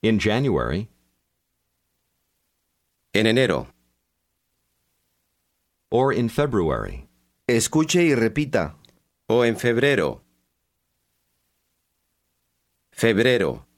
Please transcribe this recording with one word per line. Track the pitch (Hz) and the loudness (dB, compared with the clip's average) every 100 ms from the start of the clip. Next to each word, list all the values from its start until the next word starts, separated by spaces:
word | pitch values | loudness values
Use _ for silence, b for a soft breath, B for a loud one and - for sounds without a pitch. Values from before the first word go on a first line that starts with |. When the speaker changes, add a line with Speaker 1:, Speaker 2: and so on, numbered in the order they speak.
Speaker 1:
In | 113 110 | 2 0
January. | 104 110 139 82 60 82 110 _ _ _ _ _ _ _ _ _ _ _ _ _ _ _ _ _ _ _ _ _ _ | 0 0 0 -2 -2 -4 -6 _ _ _ _ _ _ _ _ _ _ _ _ _ _ _ _ _ _ _ _ _ _
Speaker 2:
En | 98 110 | 0 2
enero. | 117 127 76 62 _ _ _ _ _ _ _ _ _ _ _ _ _ _ _ _ _ _ _ _ _ _ | 2 2 -2 -6 _ _ _ _ _ _ _ _ _ _ _ _ _ _ _ _ _ _ _ _ _ _
Speaker 1:
Or | 117 135 | 0 0
in | 113 117 | 0 -2
February. | - 147 110 80 62 50 64 - _ _ _ - | -2 -2 0 0 -2 -6 -12 -18 _ _ _ -2
Speaker 3:
Escuche | 117 110 156 156 180 | 0 0 -2 0 2
y | 170 131 | 2 2
repita. | 113 143 147 104 76 - _ _ _ _ _ | 0 -2 -2 -2 -4 -8 _ _ _ _ _
Speaker 2:
O | 117 120 | 2 2
en | 110 | 0
febrero. | 120 117 143 135 76 58 _ _ _ _ _ _ _ _ _ _ _ _ _ _ _ _ _ _ _ _ _ _ _ _ _ _ _ | -2 0 2 0 -2 -6 _ _ _ _ _ _ _ _ _ _ _ _ _ _ _ _ _ _ _ _ _ _ _ _ _ _ _
Febrero. | - 113 104 117 123 82 58 - | -2 0 2 2 2 0 -6 -14